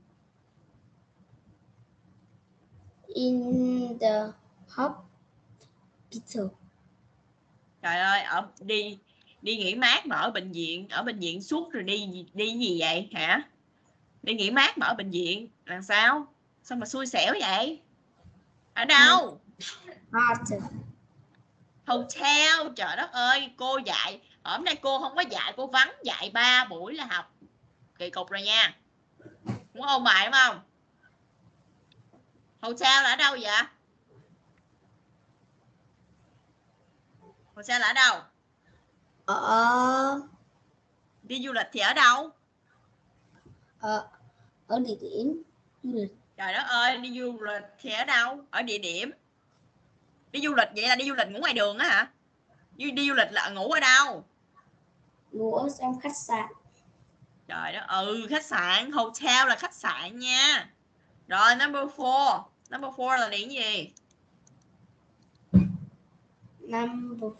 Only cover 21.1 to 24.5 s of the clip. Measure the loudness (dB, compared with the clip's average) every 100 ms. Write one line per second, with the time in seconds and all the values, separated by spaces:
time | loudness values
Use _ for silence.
21.1 | _ _ _ _ _ _ _ -4 -4 -4
22.1 | -2 2 4 6 4 0 -6 -6 -4 -6
23.1 | -2 2 2 0 -6 -4 -2 -2 -4 -4
24.1 | -8 _ _ -8